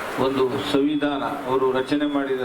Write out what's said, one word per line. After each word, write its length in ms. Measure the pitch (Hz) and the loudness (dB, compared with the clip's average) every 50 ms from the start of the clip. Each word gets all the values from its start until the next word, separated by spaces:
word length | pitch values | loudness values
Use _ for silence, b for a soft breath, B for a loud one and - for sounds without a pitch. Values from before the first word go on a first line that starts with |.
| - - - - | -8 -6 -2 0
ಒಂದು 520 | 127 135 135 135 131 123 117 104 98 - | 0 2 2 2 2 2 0 -2 -2 0
ಸಂವಿಧಾನ, 760 | - 139 139 151 156 143 147 147 143 127 120 117 143 143 - 127 | 2 2 2 2 2 0 0 -2 -2 -2 -4 -4 -6 -6 -4 0
ಅವರು 220 | 131 135 135 131 | 0 2 2 2
ರಚನೆ 340 | 127 127 127 131 147 147 147 | 2 0 0 0 0 0 0
ಮಾಡಿದ 360 | 147 143 139 135 131 131 127 | 0 0 0 0 0 -2 -2